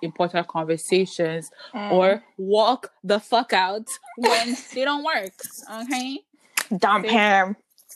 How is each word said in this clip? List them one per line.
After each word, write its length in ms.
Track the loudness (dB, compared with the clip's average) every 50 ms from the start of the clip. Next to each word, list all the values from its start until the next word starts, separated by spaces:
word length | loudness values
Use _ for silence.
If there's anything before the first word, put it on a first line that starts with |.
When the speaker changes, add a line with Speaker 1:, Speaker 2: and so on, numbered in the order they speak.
Speaker 1:
important 480 | -10 -10 -2 -2 -2 0 0 -2 -4 -2
conversations 1000 | -4 -6 -2 -2 -4 -4 -2 0 0 0 0 0 -2 -4 -2 -2 -2 -6 -10 -12 _ -20 -20 -14 -12
Speaker 2:
Mm. 180 | -8 -2 2 2
Speaker 1:
or 300 | 4 4 4 2 0 _ _ _ -10
walk 540 | -2 0 2 4 4 2 2 0 -4 -16 _ _ -4
the 160 | -2 -2 -2
fuck 320 | -2 0 0 0 0 2 2
out 340 | 2 2 2 -2 -6 -8 -10 -14 -14 _ -18 -10
when 400 | 0 2 2 2 2 0 -2 -4 -8 -8
<laughs> 100 | -10 -6
they 100 | -2 -2
don't 200 | -2 -2 -2 -2
work. 300 | -2 -2 -2 -4 -6 _ -14 -18 -16 -16 -16 -16 -14 -12 -12 -8
Okay? 380 | -6 -4 -4 -4 -6 -10 -12 _ _ _ _ _ _ -8 -8 -4 -4 -4 0
Speaker 2:
Dump 260 | 2 2 2 2 2
Speaker 1:
Save 80 | 2 2
Speaker 2:
him. 440 | 4 4 6 6 4 4 2 -2 _ _ _ _ _ _ _ -20